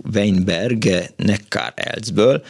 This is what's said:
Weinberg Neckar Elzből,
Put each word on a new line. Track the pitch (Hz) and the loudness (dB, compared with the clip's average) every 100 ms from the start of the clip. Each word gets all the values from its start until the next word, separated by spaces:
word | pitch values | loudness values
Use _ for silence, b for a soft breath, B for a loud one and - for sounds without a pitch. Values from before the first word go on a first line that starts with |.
| - 104 | -4 0
Weinberg | 104 92 92 85 120 113 95 90 - - | 2 2 2 0 -2 0 0 0 -4 -2
Neckar | 104 104 - - - - | 0 0 -4 -6 -6 -8
Elzből, | - - 110 98 117 147 | -8 -8 -4 2 4 2